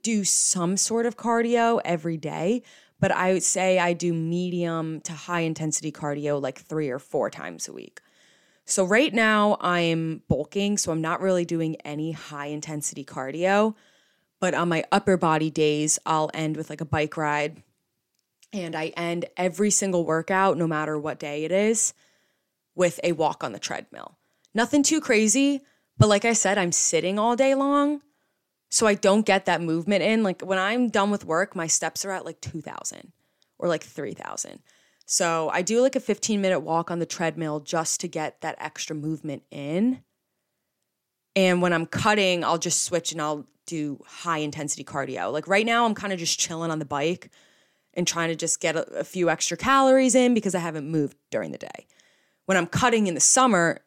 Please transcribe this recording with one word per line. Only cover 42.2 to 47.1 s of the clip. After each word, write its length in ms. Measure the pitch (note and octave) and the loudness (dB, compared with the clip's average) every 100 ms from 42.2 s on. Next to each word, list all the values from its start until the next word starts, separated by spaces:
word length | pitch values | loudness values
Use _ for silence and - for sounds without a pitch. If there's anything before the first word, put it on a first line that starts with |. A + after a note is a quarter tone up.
| F#3+ F3 | 2 2
I'll 140 | C#3+ E3 | 0 -2
just 260 | F3 - | 0 -2
switch 300 | - E3+ E3 | -2 -4 -4
and 80 | D#3+ | -6
I'll 240 | D3+ D3+ - _ - | -4 -6 -10 _ -10
do 360 | E3 D3 C#3 - | -6 -6 -8 -14
high 340 | - F3 D#3 | -10 -4 -4
intensity 440 | D3+ D3 C#3+ - | -4 -6 -8 -8
cardio. 480 | C#3+ D3 C3+ B2+ F#2 | -8 -6 -6 -4 -4
Like, 160 | C#3+ D#3+ | -4 0
right 180 | G3 A3 | 0 2
now, 200 | A#3 A#3 | 2 2
I'm 100 | G#3 | 0
kinda 220 | G3+ F#3 | -4 -4
just 200 | E3 - | -4 -4
chilling 340 | - E3 E3 | -4 -4 -4
on 80 | D#3 | -4
the 60 | C#3+ | -4
bike 440 | C#3+ D3+ | -2 -2